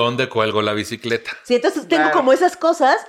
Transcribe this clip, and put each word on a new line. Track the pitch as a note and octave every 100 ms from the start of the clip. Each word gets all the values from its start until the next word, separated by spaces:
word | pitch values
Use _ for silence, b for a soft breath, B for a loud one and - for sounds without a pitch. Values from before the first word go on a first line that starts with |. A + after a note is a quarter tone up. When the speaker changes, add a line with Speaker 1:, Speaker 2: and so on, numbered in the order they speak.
Speaker 1:
¿Dónde | A#2+ B2 B2+
cuelgo | A2+ G#2+ G#2+
la | G#2
bicicleta? | G#2+ G#2 A2+ A#2 A#2 - -
Speaker 2:
Sí, | - A#3+
entonces | - D#4 F#3
tengo | E4
Speaker 3:
Claro. | D#4 E4+
Speaker 2:
como | C4
esas | C4+ F4+ -
cosas | D#4+ E4 C4+ E4